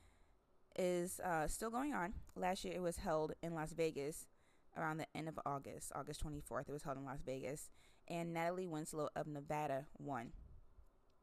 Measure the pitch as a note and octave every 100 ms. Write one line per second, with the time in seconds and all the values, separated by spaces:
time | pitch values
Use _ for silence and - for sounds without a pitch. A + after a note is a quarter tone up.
0 | - - - - _ - - - F#3 F3+
1 | F3+ - F3+ E3 D#3 - A3+ A#3 D4 A3
2 | F3 - - - F#3 F#3+ F#3+ E3+ F3 E3+
3 | G3+ D#3 D#3 - E3 E3 D#3 E3 D#3+ C#3+
4 | C#3+ E3 - - - - - - D#3+ D#3+
5 | - - D#3+ D3+ - C#3 - - - -
6 | C#3 D3+ D#3 D3 D3 A2+ C#3 D3 D3+ C3+
7 | C#3 C#3+ D3+ C3 C3+ D3+ - - - -
8 | - E3+ E3+ E3 E3+ F3+ F#3 D#3 D#3 D#3
9 | D3+ - D3+ D3 C#3+ D3+ D3+ C3+ D3 -
10 | C#3+ C3 A#2 - - - - - - -
11 | - -